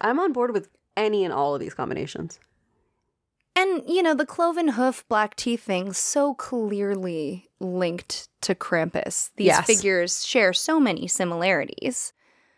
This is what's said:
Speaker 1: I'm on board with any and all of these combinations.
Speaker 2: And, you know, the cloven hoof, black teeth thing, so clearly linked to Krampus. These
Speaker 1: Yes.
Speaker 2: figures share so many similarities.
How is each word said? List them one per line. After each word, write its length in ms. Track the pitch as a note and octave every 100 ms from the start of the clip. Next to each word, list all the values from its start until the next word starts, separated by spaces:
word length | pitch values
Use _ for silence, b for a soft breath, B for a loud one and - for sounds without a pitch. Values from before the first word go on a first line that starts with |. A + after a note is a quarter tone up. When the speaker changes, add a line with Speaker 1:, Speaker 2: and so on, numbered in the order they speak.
Speaker 1:
I'm 180 | D#4+ D4+
on 140 | F#4
board 200 | B3 A#3+
with 160 | G#3 - _ _ -
any 300 | G#3+ G#3 F3+
and 80 |
all 220 | C#3 C#3+ C#3+
of 40 |
these 140 | -
combinations. 680 | - - C3 D3+ - E3 - _ _ _ _ _ _ _ _ _ _ _ F4+
Speaker 2:
And, 260 | F#4+ F4 -
you 160 | F4+
know, 100 | E4
the 140 | C#4+ D4+
cloven 400 | - E4+ E4+ E4
hoof, 360 | A3+ C4 B3+ -
black 260 | G#3+ G#3+ -
teeth 280 | B3 A#3
thing, 300 | - F#3 G3
so 420 | F#3 - D4 C#4+ B3+
clearly 1120 | - B3 G#3+ G3+ G3+ G3 F#3 D#3+ D3 F#3 _ _
linked 680 | F#3 F3+ F3 E3+ - - - _
to 120 | -
Krampus. 800 | F#3 - E3+ E3 - - - - -
These 120 | F#3
Speaker 1:
Yes. 180 | E3 F3
Speaker 2:
figures 580 | G3+ G3 F#3 F3 - -
share 260 | B3+ G3
so 260 | F3+ - D#4+
many 280 | B3 E3 F3
similarities. 1080 | - F3+ E3+ F#3 E3 - - C4+ B3 - _ _ _ _